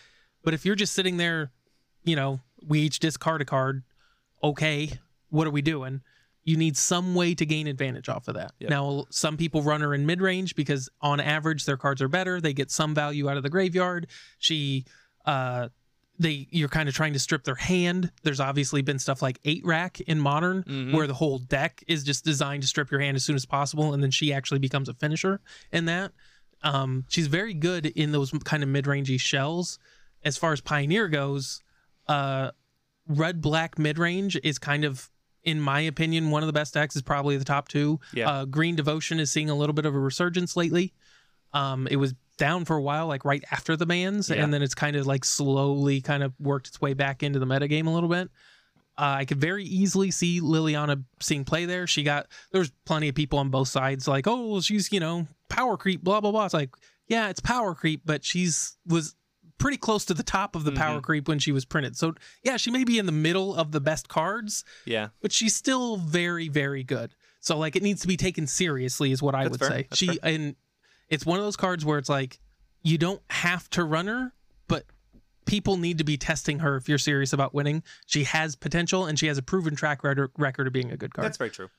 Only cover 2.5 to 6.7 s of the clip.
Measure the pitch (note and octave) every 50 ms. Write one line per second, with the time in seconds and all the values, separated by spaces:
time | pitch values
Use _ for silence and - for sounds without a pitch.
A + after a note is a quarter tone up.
2.5 | _ - - D3+ D3+ D3+ D3+ D3+ - - D#3+ D#3+ - - - D#3+ D#3+ D#3 C#3 -
3.5 | D3 C3 C3 C3+ C3+ C3 - _ _ _ _ _ _ _ _ _ _ _ D3+ D3+
4.5 | C#3+ - D#3 D#3 D3 C#3+ D#3 D3+ - - - _ _ _ _ _ D#3 D#3 D#3+ D#3
5.5 | C#3+ D3 C#3 D#3+ D#3+ C#3 C3 C3 C3+ C3+ - _ _ _ _ _ _ _ _ D#3+
6.5 | D#3+ D#3+ D#3+ D#3+